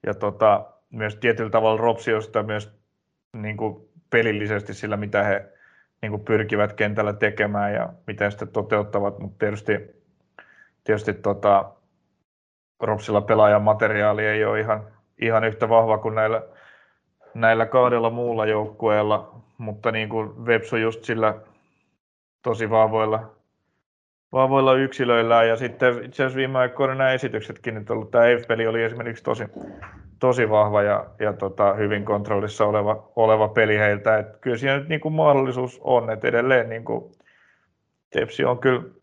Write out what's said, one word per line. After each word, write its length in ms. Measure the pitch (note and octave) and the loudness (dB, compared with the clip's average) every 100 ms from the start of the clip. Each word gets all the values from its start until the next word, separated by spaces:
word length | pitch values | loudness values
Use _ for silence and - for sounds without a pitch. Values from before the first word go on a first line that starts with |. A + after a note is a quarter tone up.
| - | -6
Ja 80 | |
tota, 520 | G#2 G#2 G2+ D#3 G2+ - _ _ | -4 -6 2 4 4 -2 _ _
myös 260 | A#2 G#2+ G#2+ | -8 -8 -2
tietyllä 340 | A#2+ A2 A2 | 0 0 0
tavalla 320 | A2+ A2 A2 | 2 2 2
Ropsi 320 | A#2 A#2 - | 0 -2 -2
on 100 | A2 | -2
sitä 200 | - A#2 | -2 -4
myös 280 | G#2+ G#2+ G#2 _ _ _ _ _ _ | -4 -6 -8 _ _ _ _ _ _
niinku 580 | A2+ G#2+ G#2+ A2 F2+ _ _ _ | -12 -10 -6 -8 -8 _ _ _
pelillisesti 640 | A#2 A2+ G#2 G#2 G#2+ G2+ | 0 0 -2 -4 -4 -6
sillä, 240 | G2 G#2 G#2+ | -10 -6 -6
mitä 260 | G#2 G#2 | -2 -2
he 220 | G#2 G2 - _ _ _ _ _ | 0 -2 -4 _ _ _ _ _
niinku 160 | A2 G#2 | -10 -10
pyrkivät 560 | - G#2+ G#2+ G#2+ G#2 | -2 -2 0 0 0
kentällä 400 | - G#2 G#2 G#2 | 0 -2 0 -2
tekemään 600 | G#2 G#2+ G#2 G#2 G#2 G2+ | 0 -2 0 -2 0 -2
ja 200 | G#2+ A#2+ - - | -2 -6 -10 -14
miten 240 | G#2+ G2+ | -4 -4
sitä 140 | G#2 - | -4 -8
toteuttavat. 760 | A2 G2 G#2 G#2 G2+ G2+ G2+ | -6 -2 -2 0 -2 -2 -6
Mut 180 | G2+ - | -14 -6
tietysti, 360 | G#2+ G#2 - G#2 - _ _ _ _ - _ _ _ _ | -4 -4 -4 -4 -4 _ _ _ _ -20 _ _ _ _
tietysti 300 | - G#2 G#2+ | -2 -2 -2
tota, 580 | F#2+ G#2 G2+ G#2+ G2 - _ _ _ _ _ _ _ _ _ _ _ | -4 -4 0 4 4 2 _ _ _ _ _ _ _ _ _ _ _
Ropsilla 400 | A2 G#2 - G#2 | -4 -4 0 -2
pelaajamateriaali 1040 | G2+ A2 G#2 G#2 G#2 G#2+ A2 G#2+ G#2+ G#2 G#2+ | 2 4 6 6 4 2 0 2 0 0 -2
ei 200 | G#2+ G#2+ | 0 0
oo 100 | G#2+ | -2
ihan, 320 | A2 G#2+ G#2+ _ _ _ | -2 -4 -6 _ _ _
ihan 220 | A2+ A2+ | 0 0
yhtä 260 | A2+ G#2+ A2+ | 0 -2 4
vahva 280 | A2+ A2+ G#2+ | 4 4 0
kuin 180 | A2 A2 | -2 -2
näillä, 280 | A2 A2 - - - _ _ _ _ _ - | 0 -2 -6 -20 -20 _ _ _ _ _ -18
näillä 320 | - A2+ A2+ A2+ | 2 2 4 2
kahdella 440 | B2+ B2 A#2+ A2+ | 4 4 4 0
muulla 360 | A#2 A#2+ A2+ G#2+ | -2 -4 -2 0
joukkueella, 960 | G#2+ G#2+ - A2+ G#2+ G#2 G#2+ - - _ _ | 0 -2 -4 0 2 2 0 -2 -20 _ _
mutta 340 | A2 G#2+ A#2 | -12 -4 -4
niinku 540 | A2 A2 A2+ G#2+ G#2+ A#2 | -2 -4 -6 -8 -10 0
Vepsu 320 | A2+ A2+ A#2 | 0 2 -2
just 260 | A2+ A2+ | -2 -4
sillä 320 | - A2+ A2 G#2+ - _ _ _ _ _ _ _ _ _ | -6 0 0 -2 -14 _ _ _ _ _ _ _ _ _
tosi 280 | - A2+ A2 | -6 -4 0
vahvoilla, 680 | A2 A2 A2 A2 A2 A2+ _ _ _ _ _ _ _ _ _ _ | 2 2 2 -2 -2 -6 _ _ _ _ _ _ _ _ _ _
vahvoilla 420 | C3 C3 C3+ C3+ | -2 2 2 4
yksilöillä. 680 | C3 C3+ - B2 A#2 A2+ A#2 | 2 0 -2 0 2 4 4
Ja 120 | A2+ A#2 | 4 2
sitten 500 | B2 - B2+ A#2+ B2+ | -4 0 0 0 -8
itse 180 | - | -4
asiassa 140 | C3 C3 | -4 -2
viime 220 | C3 C3 | -2 0
aikoina 360 | B2 B2 C3+ C3 | -2 0 -2 2
nämä 180 | C3 | 0
esityksetkin 640 | C3 B2+ G#2+ G#2+ A2+ - A2 | 0 -4 -6 -8 -10 -10 -10
nyt 140 | G#2 | -6
ollut. 220 | A2 G#2+ | -8 0
Tää 140 | A#2+ A#2 | 4 4
eif-peli 420 | A#2+ A#2+ A2+ A2+ | 4 0 -2 0
oli 160 | A2+ | 0
esimerkiksi 400 | A2+ A#2 A#2 A2+ | -2 -4 -10 -8
tosi, 200 | C3 A#2+ A2 - - - - - - - | -6 -6 -6 -12 -18 -18 -20 -20 -20 -2
tosi 300 | B2+ B2 A2 | 0 2 2
vahva 340 | G#2+ G#2 G#2 | 4 4 2
ja, 260 | G#2 G2+ - - | 2 0 -4 -4
ja 140 | G#2+ | -4
tota, 400 | - G2 F#2+ G2+ | -2 -6 2 2
hyvin 320 | G#2 G#2 G#2 G#2 | 2 0 -2 -2
kontrollissa 600 | G#2 G#2 G2+ G#2 - G#2 | -4 0 -2 -2 0 0
oleva, 460 | G#2 G2+ G#2+ - - | 2 0 -4 -6 0
oleva 320 | A2+ A2 G#2+ | 4 4 4
peli 300 | G#2+ G#2+ G#2 | 2 2 4
heiltä. 400 | G#2+ G2+ A2 A2 | 2 2 2 0
Et 200 | F#2+ - | -2 -8
kyllä 160 | B2+ A2+ | -6 -2
siinä 200 | C3+ C#3 | -2 -2
nyt 120 | D3 | -4
niinku 200 | D#3 D#3 | -6 -4
mahdollisuus 680 | D#3 D#3 C#3 C3 B2 B2+ - | 2 4 4 2 -4 -6 -8
on, 260 | - B2 A2+ | 0 2 2
et 160 | A2 A#2+ | -4 0
edelleen 440 | A#2 B2+ B2+ A2+ | 0 2 2 0
niinku 420 | A2+ A2+ A2+ - _ _ _ _ _ _ _ _ _ _ | -8 -8 -8 -10 _ _ _ _ _ _ _ _ _ _
Tepsi 360 | - C2 - - | -6 -6 -2 -2
on 140 | B2 | 0
kyllä 240 | C3 B2 E2 _ | 0 -2 -6 _